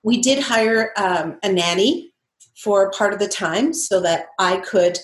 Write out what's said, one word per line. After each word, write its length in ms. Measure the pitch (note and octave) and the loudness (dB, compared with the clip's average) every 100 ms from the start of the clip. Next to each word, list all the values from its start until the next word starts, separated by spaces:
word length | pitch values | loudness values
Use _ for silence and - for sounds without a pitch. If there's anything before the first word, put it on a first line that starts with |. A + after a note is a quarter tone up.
We 200 | G#3+ A#3+ | 0 0
did 200 | B3 C#4 | 2 0
hire, 520 | C#4 A3+ A3 A3+ A3 G3+ | 2 0 2 2 0 -2
um, 420 | F#3+ F3 D#3+ - | -2 -2 -4 -6
a 80 | G#3 | -2
nanny 640 | F#3 E3+ F3 G#3+ F4 - _ _ _ - _ | 0 0 2 0 0 -6 _ _ _ -20 _
for 340 | A3 G3+ G3 | -2 2 2
part 200 | F#3+ G3+ | 2 -2
of 80 | G3 | 0
the 80 | G3+ | -4
time 460 | - F3 F3 C#4+ | -2 -4 0 -2
so 260 | E4 - F#3+ | -2 -2 0
that 280 | F3 E3 - - | 2 -2 -4 -2
I 180 | F#3 F#3+ | 0 0
could 400 | - G3 F3 F3 | 0 2 2 0